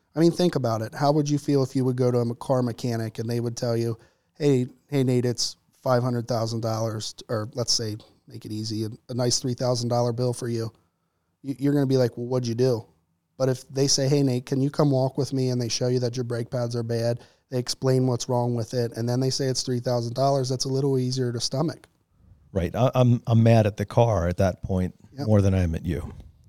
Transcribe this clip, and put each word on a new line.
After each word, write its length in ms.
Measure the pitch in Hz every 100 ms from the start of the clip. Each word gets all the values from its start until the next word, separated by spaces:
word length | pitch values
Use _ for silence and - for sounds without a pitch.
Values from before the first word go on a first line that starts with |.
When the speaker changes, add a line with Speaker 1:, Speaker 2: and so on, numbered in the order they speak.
| _ 151
Speaker 1:
I 40 |
mean, 120 | 170
think 240 | 165 180 147
about 260 | 120 110
it. 120 | 110
How 180 | - 147
would 180 | 151 143
you 80 | 147
feel 260 | - 143
if 120 | 131 135
you 80 | 127
would 100 | 127
go 160 | 123
to 80 | 123
a 20 |
m-, 140 | 120 117
car 260 | - 127
mechanic 580 | 120 113 127 113 110 -
and 100 | 113
they 100 | 120
would 160 | 120 117
tell 220 | 120 117
you, 200 | 117 113 _ _ _
"Hey, 340 | - 147 131 123 - -
hey, 160 | 143
Nate, 220 | 131 123 123
it's 300 | 113 - - _ _
five 220 | 135 123
hundred 240 | 127 120 117
thousand 340 | 117 113 117
dollars," 540 | 110 110 113 107 - - -
or 200 | 113 107
let's 180 | 123 117
say, 240 | - 110 107 - _ -
make 160 | 117 110
it 60 |
easy, 320 | 107 110 107 110
a, 40 | 117 -
a 40 |
nice 260 | 123 123 -
three 140 | 131
thousand 340 | 120 123 123 120
dollar 220 | 120 120
bill 220 | 117 127
for 140 | 120 120
you. 220 | 117 113 - _ _ _ _ _ _
You, 120 | 135 131
you're 140 | 143
gonna 120 | 143 135
be 120 | 131
like, 200 | 120 -
"Well, 100 | 120
what'd 200 | 127 123
you 80 | 113
do?" 300 | 131 113 - _ _ _ _ -
But 100 | 131
if 200 | 127 -
they 180 | 135 139
say, 220 | 139 135
"Hey, 120 | 147
Nate, 240 | 139 123 -
can 140 | 131
you 80 | 139
come 220 | - 147
walk 260 | 131 131 -
with 140 | 127
me?" 180 | 135 127
and 120 | 123
they 80 | 117
show 180 | - 123
you 120 | 123
that 180 | 123 123
your 80 | 120
brake 240 | 117 117
pads 240 | 127 120 120
are 80 |
bad, 380 | 117 117 117 120 - _ _
they 80 | 127
explain 460 | 123 - 135 131 127
what's 220 | 123 -
wrong 260 | 123 120
with 200 | 120 110
it, 180 | 127 117 117
and 100 | 117
then 140 | 123
they 80 | 131
say 160 | 127 135
it's 180 | 127
three 160 | - 123
thousand 340 | 123 123 117
dollars, 360 | 123 139 139 127
that's 160 | 127 139
a 40 |
little 300 | 135 139 131
easier 320 | 127 131 123
to 80 | 117
stomach. 480 | - 135 156 - - _ _ _ - - _
Speaker 2:
Right. 240 | 95 87 104
I, 160 | 131 127
I'm, 260 | 123 120 -
I'm 160 | 113
mad 220 | 113 113 107
at 120 | 101
the 80 | 101
car 420 | - 117 98 85
at 100 | 90
that 240 | 95 -
point 320 | - 92 90 - - 131
Speaker 1:
Yep. 100 | 123
Speaker 2:
more 140 | 104
than 120 | 98
I 80 | 95
am 120 | 87 82
at 100 | 90
you. 280 | 76 73 - - -